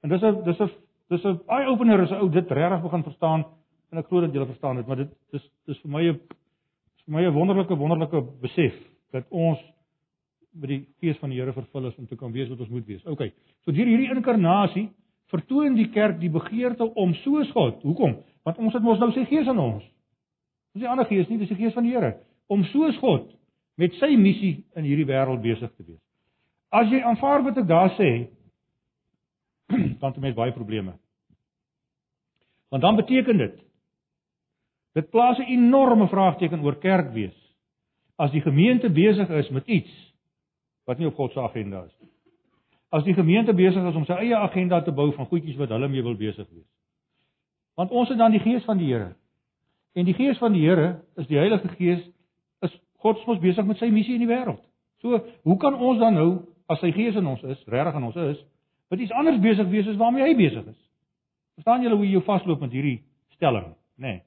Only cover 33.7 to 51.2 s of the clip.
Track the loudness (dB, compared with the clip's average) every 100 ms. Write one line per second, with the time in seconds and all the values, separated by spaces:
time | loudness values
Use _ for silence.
33.7 | _ _ _ _ _ _ _ _ _ _
34.7 | _ _ -8 -2 2 2 2 -2 2 4
35.7 | 6 6 6 4 4 2 2 -2 -2 -4
36.7 | -2 0 0 0 -4 -8 -10 _ _ _
37.7 | _ _ _ _ _ -2 0 0 4 4
38.7 | 4 2 4 4 4 0 -2 -2 -6 -2
39.7 | -2 -2 -18 _ _ _ _ _ _ _
40.7 | _ -10 -4 -4 -4 -6 -4 -8 -6 -8
41.7 | -10 -14 _ _ _ _ _ _ _ _
42.7 | _ _ -2 2 2 4 4 4 4 4
43.7 | 2 0 -2 -4 -4 0 0 -2 -2 0
44.7 | 0 -2 -2 -2 -2 -4 -6 -6 -8 -6
45.7 | -4 -4 -4 -6 -6 -8 -10 -16 -20 _
46.7 | _ _ _ _ _ _ _ _ _ _
47.7 | -6 -2 0 0 4 4 4 2 -2 0
48.7 | -2 0 -2 -4 -12 _ _ _ _ _
49.7 | _ _ -2 0 2 0 0 2 4 4
50.7 | 4 2 -2 -12 -12